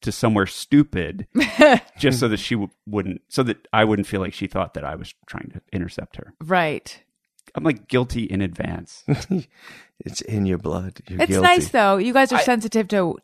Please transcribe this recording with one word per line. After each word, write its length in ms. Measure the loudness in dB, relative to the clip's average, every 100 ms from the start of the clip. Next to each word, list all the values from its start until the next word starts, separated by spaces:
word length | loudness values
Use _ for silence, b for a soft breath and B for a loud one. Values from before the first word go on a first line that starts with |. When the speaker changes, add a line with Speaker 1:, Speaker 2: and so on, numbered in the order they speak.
Speaker 1:
to 100 | -10
somewhere 340 | -2 0 2 0
stupid 800 | -4 2 4 4 -2 -6 -8 -6 -2 -2 6
Speaker 2:
<laughs> 360 | 6 6 0 -2
Speaker 1:
just 220 | 0 2
so 80 | 0
that 80 | 0
she 160 | -2
w-, 160 | -4 -4 _ -6
wouldn't, 340 | -4 -4 -8 _
so 140 | -2
that 240 | 0 -2 _
I 120 | 2
wouldn't 220 | 4 2 0
feel 140 | -4
like 120 | -6
she 120 | -8 -6
thought 280 | -4 -6
that 100 | -6
I 100 | -10
was 180 | -10 -14 -18 -16
trying 240 | -16 -14
to 60 | -16 _
intercept 440 | -8 -6 -8 -12 -16
her. 180 | -18 _
Speaker 2:
Right. 640 | -2 0 0 -4 -10 -20 _ _ _ _ _
Speaker 1:
I'm, 100 | -2
like, 240 | -2 -2 0
guilty 360 | 0 0 -4
in 160 | -4 -2
advance. 640 | -2 -4 -6 -6 -12 -14 -4
Speaker 3:
<laughs> 60 | -4 -2 -6 -6 B B B B _
It's 160 | -12 -12
in 260 | -6 -2 0
your 120 | -2
blood. 420 | -2 -6 -6 -12 -12
You're 120 | -4
Speaker 2:
It's 80 | 0
Speaker 3:
guilty. 120 | 4
Speaker 2:
nice, 260 | 4 4 2
though. 260 | 2 4 4
You 160 | 2
guys 180 | 4 4
are 40 | 4
Speaker 1:
I 40 |
Speaker 2:
sensitive 420 | 2 0 0 -2 0
to, 320 | 0 0 -4